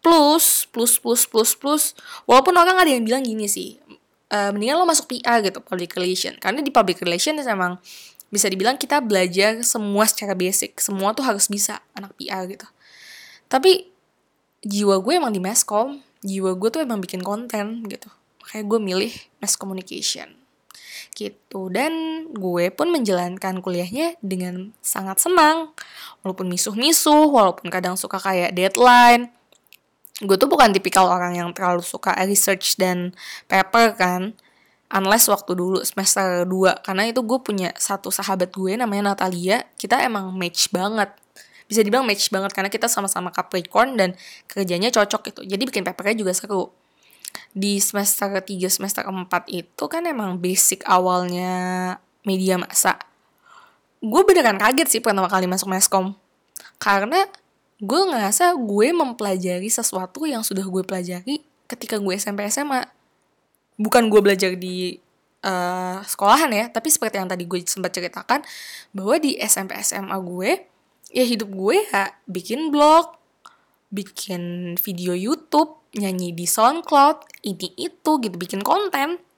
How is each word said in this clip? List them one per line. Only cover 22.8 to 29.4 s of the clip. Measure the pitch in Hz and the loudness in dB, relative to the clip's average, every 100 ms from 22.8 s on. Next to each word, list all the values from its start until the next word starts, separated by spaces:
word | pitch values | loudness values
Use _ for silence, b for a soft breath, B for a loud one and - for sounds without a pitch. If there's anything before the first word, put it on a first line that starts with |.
| 330 | 0
menjalankan | 339 214 185 180 185 196 185 | 0 0 0 -2 -6 -6 -6
kuliahnya | 185 175 175 233 330 339 | -4 -4 -4 -4 -4 -4
dengan | 202 185 180 180 196 _ | -8 -6 -6 -8 -14 _
sangat | - - 190 190 | -6 -4 -4 -2
senang. | - 359 302 320 320 - B B B B | 2 6 6 4 -2 -14 B B B B
Walaupun | 196 185 185 | -8 -6 -4
misuh-misuh, | 180 - 208 277 330 311 302 302 | -2 -4 0 2 2 6 6 8
walaupun | 277 190 180 175 | 8 6 4 -4
kadang | 185 180 | -4 -4
suka | 185 - 190 | -4 -6 -4
kayak | 196 185 175 180 | 0 0 0 0
deadline. | 190 - 247 247 240 240 240 _ | 0 8 10 12 10 8 4 _